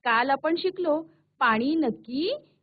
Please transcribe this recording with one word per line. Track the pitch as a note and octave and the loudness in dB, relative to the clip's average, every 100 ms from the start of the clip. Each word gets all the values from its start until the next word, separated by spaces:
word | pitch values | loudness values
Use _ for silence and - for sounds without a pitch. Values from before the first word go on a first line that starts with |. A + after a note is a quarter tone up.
काल | B3 A3+ C4 | 0 2 2
आपण | C#4 D#4 E4+ | 0 0 -2
शिकलो, | F#4 F#4 F4 D4+ D#4+ _ _ _ | -2 -2 0 -2 -4 _ _ _
पाणी | B3 A3 B3+ E4 | 2 2 2 0
नक्की | C#4 G#3+ - B3+ F4+ D5 - _ | 0 -2 -8 -4 -4 -4 -10 _